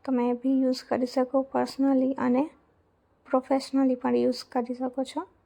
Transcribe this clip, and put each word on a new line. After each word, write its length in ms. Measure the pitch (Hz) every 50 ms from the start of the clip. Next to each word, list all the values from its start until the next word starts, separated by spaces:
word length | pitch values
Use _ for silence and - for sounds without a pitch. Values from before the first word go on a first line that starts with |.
| -
તમે 240 | - 262 247 240 247
એ 40 | 247
બી 280 | 240 - 262 269 262
યુઝ 220 | 262 254 254 254 -
કરી 220 | - - 240 254
શકો 360 | 254 - 269 254 254 - 269
પર્સનલી 720 | 269 269 - 254 247 240 - - 269 277 277 262 262 262 269
અને 360 | 262 - 254 247 254 294 330 - _ _ _ _ _ _ _ _ _ _ _ _ _ _
પ્રોફેશનલી 720 | - - 254 254 - 277 269 262 - - 269 269 262 254
પણ 200 | 247 - 254 240
યુઝ 280 | 240 240 247 247 - -
કરી 300 | - - 262 240 240 254
શકો 300 | 247 254 254 254 - 262
છો. 240 | 254 - 294 359 392 _ _ _